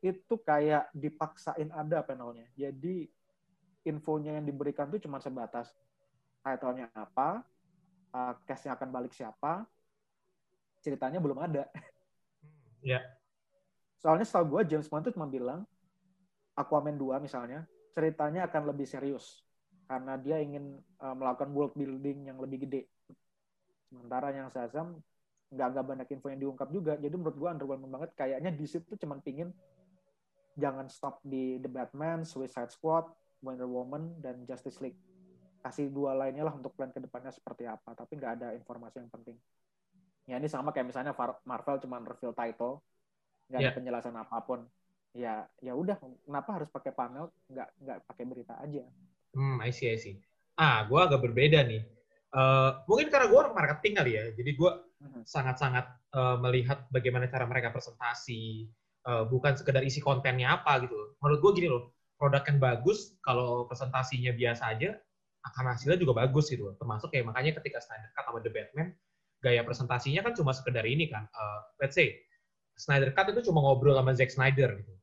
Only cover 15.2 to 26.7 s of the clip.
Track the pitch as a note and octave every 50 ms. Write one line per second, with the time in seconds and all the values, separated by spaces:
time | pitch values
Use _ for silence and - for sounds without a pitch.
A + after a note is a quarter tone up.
15.2 | D#3 C#3+ C3 C3 B2 B2 C#3 F3 G#3 - _ _ _ _ _ _ _ _ _ _
16.2 | _ _ _ _ _ _ _ - C#3 - D#3 D3 C#3+ D3+ D3 C#3+ C3+ C3 C3 C#3+
17.2 | D3 C#3 - B2+ A#2+ A#2+ B2+ D3+ D#3+ - _ _ _ _ _ - D#3 D#3+ D#3+ -
18.2 | D3+ D3+ D3+ F3+ F#3 E3 - D#3 D3 D3 C#3+ C#3+ C#3 C3 - C3+ C3 C#3 C#3 B2
19.2 | - - - - _ _ _ _ _ _ _ _ _ _ C3 B2+ B2+ C3+ C3+ C3+
20.2 | B2+ C#3 D#3 D#3+ D3+ D3 C#3+ C#3+ C#3+ C#3 C#3 C#3 - _ _ _ C#3 C3+ C3 C3
21.2 | C3+ C3 B2 B2+ C#3+ C#3 C#3+ C#3 D3 C3+ - D3 C#3+ C#3 C3 C3 C#3 C#3+ C#3 C#3+
22.2 | C#3 C3+ C3 C3 C3 C3+ C#3 C3 C#3 C#3+ C3+ C3+ - _ _ _ _ _ - _
23.2 | _ _ _ _ _ _ _ _ _ _ _ _ _ _ - B2 A#2+ A#2+ B2 B2+
24.2 | C#3 C#3+ C#3 C#3 C3+ C3 - C3 A#2+ A#2 A#2 D3+ E3 F3 F3 D#3+ D#3 _ _ _
25.2 | _ _ _ _ _ _ - C3 C3+ B2+ B2+ C3+ B2+ C3+ C3+ C3 B2+ - C#3+ C3
26.2 | - C#3+ C3+ C3+ C3+ C#3 C3 B2+ C#3 C3+